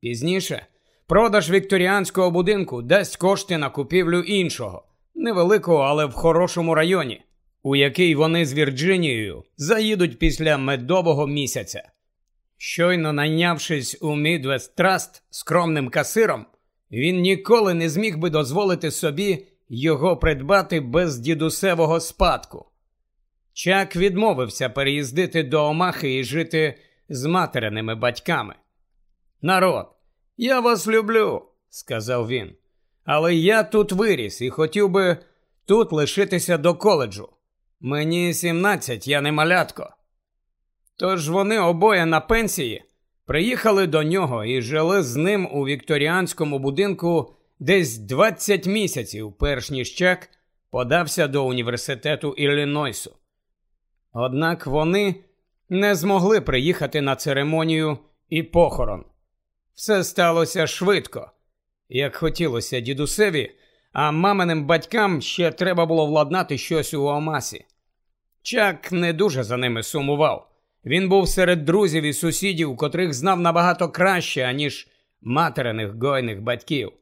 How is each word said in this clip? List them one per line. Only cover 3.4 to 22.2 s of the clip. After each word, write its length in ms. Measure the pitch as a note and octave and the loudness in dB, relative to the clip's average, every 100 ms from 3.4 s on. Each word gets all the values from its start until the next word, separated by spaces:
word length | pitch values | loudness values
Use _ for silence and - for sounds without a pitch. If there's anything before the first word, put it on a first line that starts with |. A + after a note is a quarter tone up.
| - E3+ | -2 -2
на 120 | C#3+ | -2
купівлю 500 | - C#3 F3+ E3+ F3 | -4 0 0 2 0
іншого, 640 | F3+ G3+ F3 - A2 F#2 _ _ _ | 0 0 0 -4 -10 -12 _ _ _
невеликого, 640 | E4+ A#3 G3 F3 G#3 E3+ D#3+ | -6 -2 2 4 4 4 2
але 260 | C3+ D3 | 4 2
в 80 | D3+ | 0
хорошому 640 | A#2 E3 E3 F3 F3 E3 | 0 2 4 2 0 0
районі, 480 | D#3 D#3+ F#3 C#3 G#2+ _ _ _ _ | 2 2 2 -2 -8 _ _ _ _
у 140 | C3+ C#3 | -2 2
який 380 | C#3 C#3 F3+ | 2 4 2
вони 320 | D3 D#3+ E3 D#3+ | 4 2 2 0
з 80 | |
Вірджинією 880 | C#3 C#3+ C3 E3 F#3+ E3 A#2 G#2+ C#2 - _ | 0 0 0 0 2 0 -2 -4 -10 -18 _
заїдуть 600 | D3 A3 G#3+ G#3+ F3 A#2 | -2 0 2 2 0 2
після 400 | D#3+ D3 D#3+ C#3+ | 0 2 0 0
медового 680 | C3+ C#3 B2 F#3 E3+ C#3+ D3 | 0 -4 0 0 2 0 0
місяця. 640 | D3 C3+ - G2 - - _ _ _ _ _ _ _ | -2 -4 -6 -8 -12 -14 _ _ _ _ _ _ _
Щойно 560 | - - F3 F3+ D#3 | -10 0 2 2 0
найнявшись 840 | D3 D3 D#3 F3 D#3+ - D#3 A#2+ - | 0 0 0 0 -2 -2 -4 -4 -6
у 80 | D#3+ | -4
Midwest 680 | D3 D3+ E3+ C3 C3+ - - | -2 0 -2 -2 -4 -6 -2
Trust 440 | F3+ F#3 - - _ | 0 0 -4 -16 _
скромним 580 | - - D#3+ E3+ D#3 C3 | -16 -2 0 2 0 -2
касиром, 580 | C3+ C#3+ - A3 C3 G#2 _ _ _ _ | -2 0 2 2 0 -8 _ _ _ _
він 300 | A2 D3 F#3 | -4 0 2
ніколи 540 | F3+ F#3+ F#3+ A#3 G#3 | 2 0 4 4 4
не 140 | F3 E3 | 2 0
зміг 300 | D3+ A3 D#3 | 0 -2 -2
би 120 | F3 | -2
дозволити 600 | D#3 C#3 D#3 G3+ F3 D#3+ | 0 -2 0 0 0 -2
собі 560 | - D#3+ C#3+ G3+ E3 - _ _ | -2 -4 -2 -2 -2 -4 _ _
його 480 | A#2 D3 D3+ D#3+ C3 | -4 0 2 2 2
придбати 640 | D#3+ D3 C#3 G3 F#3 E3+ | 0 0 2 2 2 -4
без 380 | B2+ C#3 F3+ B2+ | 0 0 0 -2
дідусевого 840 | A#2+ D#3+ D#3 - F#3+ E3+ D#3 E3 | -2 -2 -2 -2 0 2 2 0
спадку. 680 | E3 - | -4 0